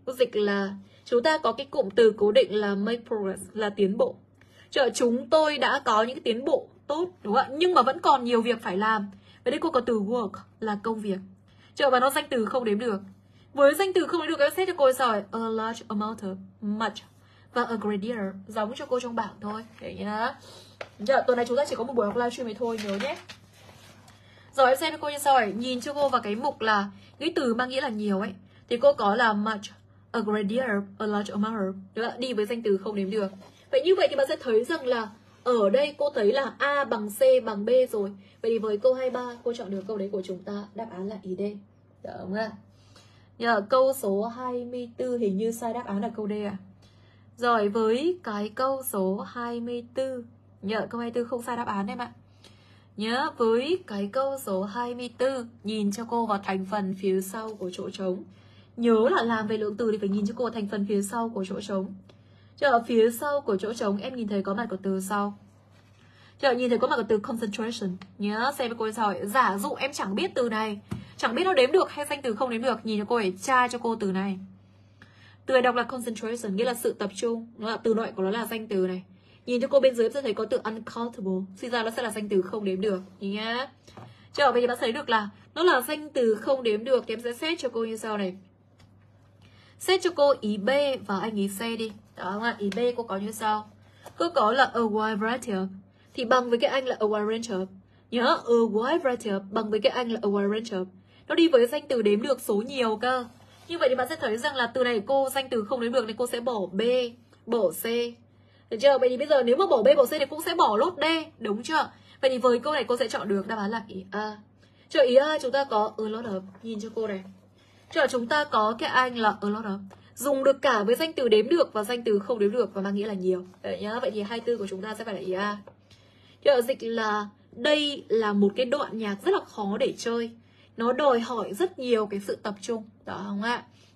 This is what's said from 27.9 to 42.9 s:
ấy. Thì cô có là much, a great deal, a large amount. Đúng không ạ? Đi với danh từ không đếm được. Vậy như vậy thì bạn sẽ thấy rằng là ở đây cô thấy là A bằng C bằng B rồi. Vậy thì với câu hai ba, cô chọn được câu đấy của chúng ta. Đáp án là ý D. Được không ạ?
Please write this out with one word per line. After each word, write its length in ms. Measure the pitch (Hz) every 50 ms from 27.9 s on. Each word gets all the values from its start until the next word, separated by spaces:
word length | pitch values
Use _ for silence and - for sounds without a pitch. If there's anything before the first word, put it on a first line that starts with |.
| 220 214 214 208 196 190
ấy. 100 | 202 226 190 - - - - - - -
Thì 80 | 240
cô 160 | 240 247 285 -
có 220 | - 220 202 202
là 180 | 240 247 226 214
much, 280 | 202 208 220 220 202 202 - - - _ _ _ _ _ _
a 100 | - 233
great 260 | 208 208 214 214 208 196
deal, 280 | 220 247 262 247 208 202 202 196 196 -
a 80 | 220
large 260 | 214 208 202 208 202 -
amount. 420 | 208 208 220 226 220 190 190 190 190 - - -
Đúng 100 | 220 226
không 100 | 233 -
ạ? 20 | -
Đi 140 | 247 262 247
với 140 | 208 208
danh 160 | 208 247 233 226
từ 140 | 220 202
không 180 | 190 196 226 214
đếm 160 | 202 196 185
được. 180 | 208 220 202 190 - - - - - - - _
Vậy 120 | - 262 285
như 100 | 339 381
vậy 100 | 359 359 277
thì 60 | -
bạn 100 | 277 277 269
sẽ 80 | 302 311
thấy 240 | - 262 226 214 240
rằng 220 | - 339 311 277
là 220 | 247 247 233 220 208 - - _ _ - _ _
ở 260 | 240 247 233 208 190
đây 240 | 202 262 294 294 285 -
cô 120 | 294 285
thấy 220 | 285 262 214 202 233
là 220 | 277 269 226 208 -
A 260 | 269 285 285 285 277
bằng 240 | 226 233 220 208 208
C 340 | 202 - 269 262 262 254 226
bằng 200 | 226 220 202 202
B 60 | 220 247 254 254 254
rồi. 200 | - 214 196 196 202 196 - - - _ -
Vậy 80 | 226
thì 80 | 233 226
với 200 | 202 220 214 208
câu 160 | 208 254 254
hai 160 | 254 262 254
ba, 260 | 240 247 247 247 240 233 -
cô 80 | 240 233
chọn 180 | 233 233 185
được 120 | 196 190 185
câu 100 | 202 220
đấy 120 | 202 190 202 208
của 100 | 196 185
chúng 140 | 185 185 180
ta. 260 | - 214 202 202 208 - -
Đáp 120 | 208 226 226 226
án 160 | 185 190 202
là 80 | 220 196 -
ý 140 | 190 185 180
D. 20 | 196 208 208 202 - - _ _ _ _ _ _ -
Được 60 | - - -
không 140 | 190 185 190
ạ? 160 | 214 226 214 214 - - - - - - -